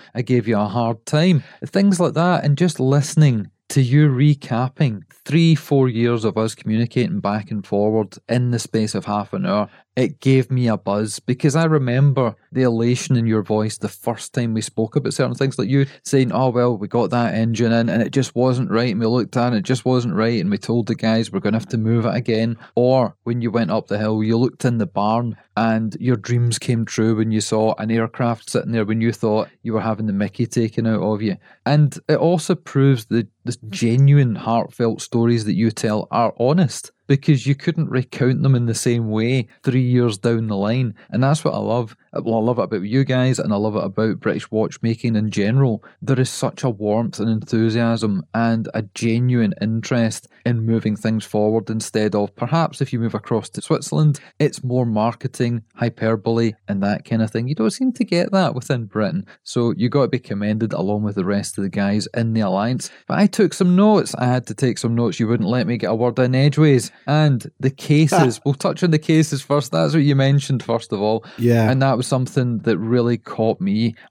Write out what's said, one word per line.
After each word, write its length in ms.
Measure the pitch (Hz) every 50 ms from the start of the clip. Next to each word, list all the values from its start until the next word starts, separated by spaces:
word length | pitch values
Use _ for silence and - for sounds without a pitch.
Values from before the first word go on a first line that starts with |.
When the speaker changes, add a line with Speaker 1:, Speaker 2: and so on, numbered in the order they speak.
| - - -
Speaker 1:
I 80 | 117
gave 260 | 120 131 127 120 101 113
you 80 | 110
a 100 | 101 104
hard 380 | 104 104 120 117 117 117 113 -
time. 380 | - 151 151 170 185 170 135 - - - - -
Things 340 | - - 196 202 202 185 165
like 140 | 175 131 -
that, 300 | 156 170 180 175 - 117
and 120 | 147 139
just 240 | - 180 170 - -
listening 720 | 131 131 139 143 135 - - 160 151 139 120 107 98 - _ _ _ -
to 140 | - 139
you 260 | 131 120 135 147 151 147
recapping 920 | 127 123 147 151 143 143 - - 120 117 127 131 - - 156 123 107 95 - _ _ _ -
three, 280 | - 143 170 165 165 160
four 360 | 147 - - 147 135 131 127
years 340 | 110 113 117 120 120 113 113
of 140 | 107 92 110
us 160 | 110 110 -
communicating 680 | - - 110 107 113 120 - - 127 117 - - 101
back 300 | 98 101 104 107 98 -
and 160 | 110 104 -
forward 500 | - 104 101 104 107 110 110 104 92 - - -
in 240 | - 117 123 123 120
the 80 | 120 113
space 360 | - - - 110 107 107 -
of 100 | 98 -
half 300 | 104 104 104 98 - -
an 100 | 95 95
hour, 240 | 95 101 104 101 95 - - _ _ - 123
it 220 | - - - -
gave 280 | - 135 131 131 127 -
me 200 | 131 127 123 117
a 100 | 107 92
buzz, 400 | - 98 101 104 110 104 - -
because 380 | - - 123 - - 143 123
I 80 | 165 165
remember 720 | 160 156 147 131 123 123 131 143 143 131 139 123 110 - - _ _
the 100 | - 131
elation 540 | 131 123 117 113 117 120 123 - - - 131
in 100 | 117 117
your 160 | 113 110 107
voice 360 | 95 - 107 107 107 110 - -
the 100 | - -
first 440 | - - - 120 117 - - -
time 220 | - 123 120 113 110
we 60 | 110
spoke 340 | 110 - - 113 113 - -
about 180 | 147 123 110
certain 220 | - - 131 123 123
things, 240 | - 139 135 - -
like 100 | 104 107
you 180 | 139 139 139 139 - - -
saying, 260 | - 139 135 131 123
"Oh, 200 | - 120 131 127
well, 280 | 113 120 120 123 117 95
we 80 | 104
got 240 | - - 120 110 -
that 240 | 123 120 120 104 95
engine 380 | 110 113 117 113 107 120 113
in 160 | 117 117 117 117
and 120 | 92 113
it 120 | 113 -
just 240 | - 135 127 - -
wasn't 340 | 120 127 131 123 127 123 92
right, 220 | 101 113 123 127
and 80 | 92 113
we 60 | 113
looked 300 | 110 120 127 101 - -
at 160 | 123 120 123
it, 40 | 120
it 80 | 104 92
just 200 | - 131 123 -
wasn't 300 | 127 127 123 120 117 82
right, 260 | 104 110 117 120 104
and 120 | 85 101
we 40 | 101
told 300 | - - - 117 120 104
the 80 | - 117
guys 380 | - 110 113 113 113 113 -
we're 80 | 92 98
gonna 180 | - 104 110 110
have 100 | 98 -
to 80 | 123 113
move 280 | 110 110 117 120 110
it 80 | 113 95
again." 420 | 117 117 120 110 110 113 117 113 - - - -
Or 400 | 120 123 127 131 131 117 101 - _ -
when 180 | 117 120 120
you 80 | 117 113
went 220 | 98 117 - -
up 160 | 104 107 - -
the 100 | 101 104
hill, 240 | 107 110 110 110
you 160 | 110 110 113 117
looked 260 | 131 - - - -
in 140 | 127 120 113
the 80 | 101
barn 500 | 90 - 101 101 107 113 117 120 113 92 - _ _ -
and 400 | 107 113 113 110 110 113 107 - -
your 160 | 113 127 123
dreams 460 | 110 98 120 120 120 120 120 110 -
came 240 | - - 120 117 113
true 320 | - - 117 110 113 110
when 160 | 107 110 113
you 80 | 107 107
saw 340 | - - 110 107 110 110 - -
an 120 | 107 110
aircraft 580 | 113 113 113 110 - - 123 117 117 - - -
sitting 220 | - 120 - -
there 140 | 117 113 104
when 160 | 104 113 113
you 120 | 113 117
thought 360 | 107 - 117 110 107 110 - - _ _ -
you 80 | 113
were 80 | 110 110
having 260 | 98 113 107 98 110
the 60 | 107
mickey 340 | 98 98 104 98 - - 120
taken 400 | 107 - 120 113 110 - 117 113
out 160 | 113 110 101
of 180 | 90 107 107 101
you. 160 | 110 104 92 - _ - - _ -
And 320 | 127 147 151 151 131 - - - -
it 100 | 156 -
also 360 | 151 170 180 160 - - 175
proves 520 | - - - - 139 135 139 135 117 -
the, 200 | - 110 117 107 - _ _ -
the 120 | 120 - - - 107
genuine, 680 | 98 - 117 113 120 131 139 139 143 143 135 120 104
heartfelt 640 | - - 113 117 117 - - - - 120 113 104 -
stories 440 | - - - 117 117 117 117 117 104
that 100 | 107 80
you 160 | 92 113 110
tell 340 | - - - 110 107 104 - -
are 200 | - 117 117 104 - -
honest, 540 | 120 131 156 190 165 120 - - - - _ _ _ -
because 380 | 143 139 - 160 143 120 -
you 80 | 139 139
couldn't 340 | - - 175 165 165 151 -
recount 540 | - 127 123 - - - 123 127 131 -
them 120 | 127 135 131
in 120 | 120 120
the 80 | 117 110
same 340 | - - 123 120 117 113 107
way 400 | 107 110 110 120 135 127 113 - _ _
three 200 | - 135 123 131
years 360 | 127 123 123 123 120 117 101 98
down 280 | - 117 117 113 113
the 100 | 107 104
line. 380 | 98 101 107 120 131 127 110 - - - -
And 140 | - 110 131
that's 180 | 139 151 156
what 120 | - - -
I 40 | 104
love. 380 | 104 104 113 123 117 110 - _ _ _
Well, 240 | - - 104 113 113
I 40 | 113
love 180 | 107 120 123 117
it 60 | 95
about 180 | 95 107 92
you 200 | 95 104 117 135
guys, 360 | 139 - 127 127 127 131 120 -
and 140 | - 104
I 40 | 104
love 200 | 101 107 110 104
it 60 | 98
about 380 | 78 98 98 107 110 113 87 -
British 300 | - 107 - - - -
watchmaking 680 | 110 107 107 - - - - 113 113 - - 120 113
in 140 | 107 110 107
general. 520 | 98 107 98 107 120 135 139 123 107 - - - - -
There 180 | - 123 135 120
is 100 | 131 -
such 320 | - - 131 120 - -
a 80 | - 123
warmth 480 | 107 95 104 104 104 113 117 - - -
and 120 | 104 117
enthusiasm 920 | 110 107 - - 117 113 113 113 107 120 117 117 117 110 113 104 101 90 - _ -
and 340 | 117 117 117 113 113 107 - -
a 80 | 110
genuine 720 | 104 - - - 117 113 113 120 123 123 123 120 110 98 - -
interest 680 | 101 110 113 113 - - 131 120 113 110 - - - - _ _ -
in 220 | 120 120 113 110
moving 300 | 113 113 110 - 110 104
things 280 | - - 110 110 107 -
forward, 460 | - - 107 107 107 110 113 101 113
instead 440 | 113 113 - - - 110 107 104 104
of, 200 | 104 104 101 -
perhaps 440 | - 120 117 151 - 160 156 - -
if 120 | 139 -
you 80 | 131 117
move 140 | 117 110 -
across 340 | 101 - - 117 107 - -
to 120 | - -
Switzerland, 580 | - - - - - - - 151 156 151 135 - - - _ -
it's 240 | 151 143 - -
more 240 | - 123 123 127 123
marketing, 760 | 117 107 107 110 117 - - - - - - 123 120 120 113 - _ _
hyperbole, 760 | - 120 113 - - 113 113 113 104 - 117 113 117 117 110 104 _ _
and 160 | - 101 98
that 240 | 98 101 104 - -
kind 160 | - 117 113
of 80 | 110 110
thing. 180 | - 117 120 131
You 60 | 156
don't 160 | - 220 214
seem 220 | - - 262 262
to 120 | 240 - 202
get 280 | - 175 175 - -
that 220 | 196 190 175 131 -
within 300 | 127 - - 131 120 113
Britain. 400 | 98 - 107 107 90 78 95 95 - - _ _
So 280 | - - 123 117 117 85
you 120 | 90 117 120
got 140 | 139 143
to 60 | 127 -
be 100 | - 113
commended 560 | - - 104 101 104 107 104 104 113 107 -
along 300 | 78 87 101 104 104 107
with 100 | 104 101
the 100 | 101 87
rest 320 | 98 98 101 95 - -
of 80 | - 98
the 60 | 95
guys 360 | 87 101 98 101 104 107 - - -
in 200 | 117 113 113 110
the 60 | 110
Alliance. 500 | 104 95 92 98 107 120 131 - - - - - _
But 120 | - - 170
I 80 | 208
took 280 | 196 - - 196 160 -
some 220 | - 190 180 180
notes. 380 | 190 208 214 214 170 - - -
I 120 | - 123
had 200 | 123 127 127 - -
to 60 | 107
take 220 | - 135 123 -
some 180 | - - 117 117
notes. 240 | 117 120 104 - -
You 100 | 117 107
wouldn't 200 | 120 107 104 92
let 180 | 123 123 101
me 120 | 110 120 107
get 120 | 113 90
a 40 | 117
word 240 | 110 120 123 - 131
in 160 | 127 123 127
edgeways. 560 | 131 139 147 139 151 156 151 135 120 - - - - -
And 440 | 135 147 151 156 147 131 110 - - - -
the 100 | 131 135
cases, 680 | - - - - 147 151 160 139 190 175 147 123 110 -
Speaker 2:
<laughs> 20 | -
Speaker 1:
we'll 100 | 143 139
touch 280 | - - 135 151 -
on 80 | 185 170
the 80 | 156 151
cases 420 | - - 160 160 156 - 147 135
first. 320 | - - 143 147 - -
That's 220 | 165 165 165 143 151
what 80 | 165
you 140 | 143 147 139
mentioned, 460 | 135 135 139 143 143 - - 135 113
first 300 | - - 117 113 - -
of 80 | 110 98
all. 240 | 104 107 113 113 - - - -
Speaker 2:
Yeah. 320 | 117 117 117 117 110 110
Speaker 1:
And 100 | 131 131
that 160 | 135 135 123
was 100 | 120 127
something 520 | - 135 127 127 - - 135 123 120 117 101
that 180 | - 117 104 85
really 400 | 113 113 120 123 117 120 120 110
caught 420 | - - - - 110 113 95 -
me. 340 | 92 98 101 110 117 117 117 - - -